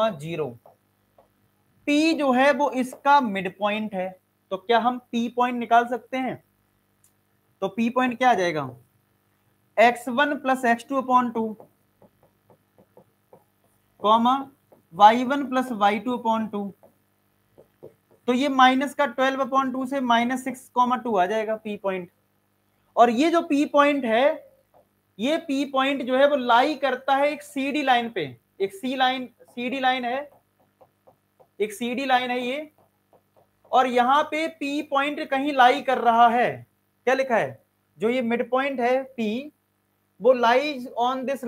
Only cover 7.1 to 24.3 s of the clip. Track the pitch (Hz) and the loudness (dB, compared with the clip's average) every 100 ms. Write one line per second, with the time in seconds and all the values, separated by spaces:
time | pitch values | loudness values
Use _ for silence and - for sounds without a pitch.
7.1 | _ _ _ _ - 190 208 233 247 254 | _ _ _ _ -8 -6 -2 -2 0 -2
8.1 | 233 254 202 175 151 131 123 _ _ _ | 2 2 2 0 -2 -6 -10 _ _ _
9.1 | _ _ _ _ _ _ - 233 311 269 | _ _ _ _ _ _ 2 4 2 -2
10.1 | 240 294 294 262 262 247 233 - 269 254 | 0 0 0 -2 0 0 0 -2 -4 2
11.1 | 247 240 233 220 208 - _ _ _ - | 2 2 -2 -6 -8 -18 _ _ _ -20
12.1 | _ _ _ _ _ _ _ _ _ _ | _ _ _ _ _ _ _ _ _ _
13.1 | _ _ - _ _ _ _ _ _ 202 | _ _ -20 _ _ _ _ _ _ 2
14.1 | 226 240 269 269 _ _ _ _ 165 208 | 2 2 0 -4 _ _ _ _ 6 6
15.1 | 240 254 285 254 254 254 214 208 214 233 | 6 0 -4 -2 -2 -4 0 0 0 -2
16.1 | 240 233 226 208 202 202 - _ _ _ | -4 -2 -2 -4 -6 -8 -12 _ _ _
17.1 | _ _ _ _ _ _ _ - _ _ | _ _ _ _ _ _ _ -20 _ _
18.1 | _ - 247 285 269 254 262 277 - 277 | _ -2 0 0 4 4 4 -2 -2 -4
19.1 | 233 262 269 262 269 262 262 254 277 254 | -2 -2 -2 -2 -2 -2 -4 -6 -4 0
20.1 | 233 240 254 262 254 - 247 247 247 240 | 0 0 -4 -6 -10 -6 -2 0 -2 -2
21.1 | 202 185 220 214 214 214 208 196 185 175 | -2 0 -2 -4 -8 -10 -8 -6 -6 -10
22.1 | _ _ _ _ _ _ _ _ - 240 | _ _ _ _ _ _ _ _ 4 4
23.1 | 226 330 339 339 285 302 285 285 285 240 | 4 2 2 0 0 2 2 2 2 0
24.1 | 226 285 | 2 2